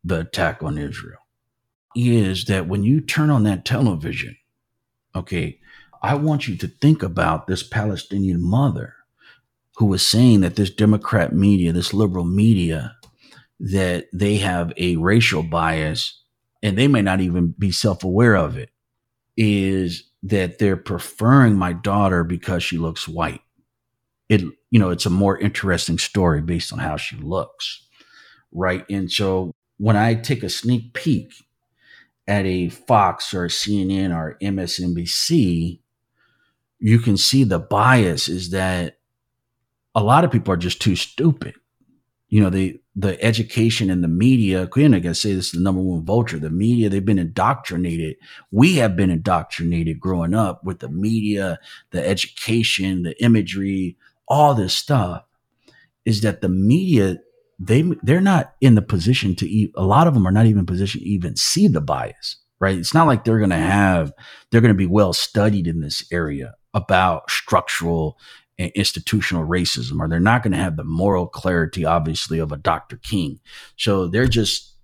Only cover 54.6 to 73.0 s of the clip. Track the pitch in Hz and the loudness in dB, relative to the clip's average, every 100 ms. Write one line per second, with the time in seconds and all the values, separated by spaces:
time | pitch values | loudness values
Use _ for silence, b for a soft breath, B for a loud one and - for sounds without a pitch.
54.6 | 90 - - 135 87 85 _ _ _ _ | 0 -4 0 0 0 -6 _ _ _ _
55.6 | b b b _ 113 104 107 87 92 92 | b b b _ -2 0 0 -2 -2 2
56.6 | 101 156 185 135 95 87 _ _ _ - | 4 2 4 2 2 -2 _ _ _ -10
57.6 | 95 120 170 160 113 170 196 175 - - | 0 2 2 -2 2 2 4 2 0 2
58.6 | 135 107 - 92 92 131 101 87 85 107 | 6 6 4 -2 0 0 0 -2 -2 0
59.6 | 104 - 95 117 170 127 95 101 113 101 | -2 -2 2 4 4 4 4 4 4 4
60.6 | 87 90 98 - 95 101 87 - - 170 | 0 -2 -4 -4 -4 -4 -4 -4 -2 2
61.6 | 202 82 - 67 57 - - - _ - | 2 2 -2 -4 -6 -10 -14 -14 _ -2
62.6 | 98 92 85 156 160 120 117 110 101 85 | -2 -2 0 2 4 2 2 2 2 0
63.6 | 82 101 98 87 73 - B B B 117 | 2 2 4 2 0 -8 B B B 4
64.6 | 120 98 90 101 95 87 - 110 104 101 | 6 4 4 4 2 0 -2 0 2 0
65.6 | 85 82 73 - - 87 78 69 64 - | -2 -4 -6 -8 -6 -6 -4 -6 -10 -16
66.6 | _ 101 92 92 92 80 - - - 90 | _ -6 0 2 2 0 -6 -8 -2 -2
67.6 | - - 85 82 78 - B B B - | -2 -6 -2 -2 -4 -8 B B B -10
68.6 | 87 101 95 - - 107 - 87 78 90 | -6 -2 -4 -4 -4 -2 -2 -4 -2 -2
69.6 | 85 - 62 78 78 82 98 120 107 92 | -2 -4 -6 -6 -4 0 2 2 0 -2
70.6 | 95 78 73 80 98 92 87 - 92 87 | -4 -6 -6 -2 0 0 -2 -6 -2 0
71.6 | 80 90 80 82 80 80 - 82 76 73 | -2 -2 0 0 -2 -6 -6 -4 -6 -4
72.6 | - 80 - - | -4 -4 -6 -16